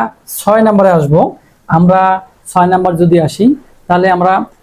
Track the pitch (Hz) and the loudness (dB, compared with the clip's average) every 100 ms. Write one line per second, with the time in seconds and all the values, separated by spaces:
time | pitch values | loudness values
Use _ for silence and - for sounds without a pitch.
0 | 226 - - - - 220 220 208 190 170 | -2 -10 -18 -8 -2 0 2 2 2 0
1 | 143 156 277 - _ _ _ 165 180 185 | 0 0 0 -6 _ _ _ 0 2 2
2 | 190 190 - _ - 185 180 185 185 170 | 0 -2 -6 _ -6 -2 0 0 -2 0
3 | 175 170 156 - 226 294 - _ _ 180 | 2 2 0 0 0 -2 -6 _ _ -2
4 | 185 180 180 190 220 _ | 0 0 0 -2 -4 _